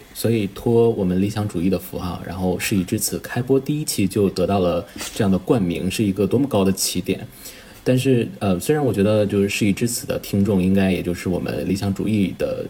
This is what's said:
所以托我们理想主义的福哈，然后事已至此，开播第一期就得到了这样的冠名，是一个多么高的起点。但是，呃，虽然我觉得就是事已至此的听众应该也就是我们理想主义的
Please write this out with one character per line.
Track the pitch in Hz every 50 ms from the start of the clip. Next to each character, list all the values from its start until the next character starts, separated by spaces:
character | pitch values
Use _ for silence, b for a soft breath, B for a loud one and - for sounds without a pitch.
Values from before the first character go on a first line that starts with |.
| - - -
所 | - - 107
以 | 117 113 104 95
托 | - - - 120 117 117 117 117
我 | 113 101 98
们 | 90 90 92
理 | 98 101
想 | 104 107 104
主 | 104 - 87
义 | 82 95
的 | 92 87
福 | - - - -
哈， | 87 90 87 92 -
然 | - 85 95
后 | 92 92 87 -
事 | - - 113
已 | 95 90
至 | 90 - 104
此， | - - - 85
开 | - - - 127
播 | 120 - 135 135
第 | 131 - 151 151
一 | 151
期 | - - - 101 95
就 | - 113 101 92
得 | - - 90 85
到 | 101 101
了 | 92 87 85 87 85 - B B - - -
这 | - 113
样 | -
的 | 95 -
冠 | - - 151 120
名， | 95 85 85 76 76 92
是 | - -
一 | 113 101 92
个 | 98 101
多 | 92 110 117
么 | 143 139
高 | - 104 95
的 | 95
起 | 95 - - - - 92
点。 | 87 - 92 - - - B B B B B B B B B B B
但 | - 127 127
是， | 120 135 131 120 113 95 - -
呃， | - 98 92 87
虽 | - - 151
然 | 151
我 | 143 127 101
觉 | 98 98
得 | 104 107 107 104
就 | 98 104 101
是 | 98 101
事 | - - 117
已 | 101 95
至 | - 120
此 | 120 - - - -
的 | - -
听 | - - - 104 98
众 | 107 104 92
应 | 90 92 95
该 | 98 95 95
也 | 92 85 82
就 | 90 85
是 | - - 95
我 | 87 -
们 | - - - - 71 82
理 | 92
想 | 101 - 98 98
主 | - - -
义 | 110 104 98 90 - -
的 | - - - - - -